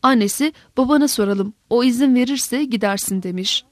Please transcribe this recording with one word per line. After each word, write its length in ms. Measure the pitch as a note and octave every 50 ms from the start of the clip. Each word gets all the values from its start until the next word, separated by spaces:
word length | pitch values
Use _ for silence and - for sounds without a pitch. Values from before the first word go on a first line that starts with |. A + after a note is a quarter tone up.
| -
Annesi, 500 | B3+ C4+ A#3+ G3+ G3+ - - C#4 D#4 D#4 - _ _ _ -
"Babana 300 | C4 B3 D4 D4 C#4+ C#4
soralım, 460 | - - G#3+ G3 G3+ G3 G3 G3+ G#3 _ _ _
o 140 | G#3+ A#3+ A#3+
izin 320 | C4 A#3+ A#3+ C#4 C#4 B3+
verirse 480 | B3 B3 B3 C#4+ C4 - - - C4 D4+
gidersin." 600 | C4+ A3+ A3 G3+ G3+ G3 G3+ - - G3 F#3+ F3+
demiş. 400 | F#3 F3+ F3+ F#3 - - - - _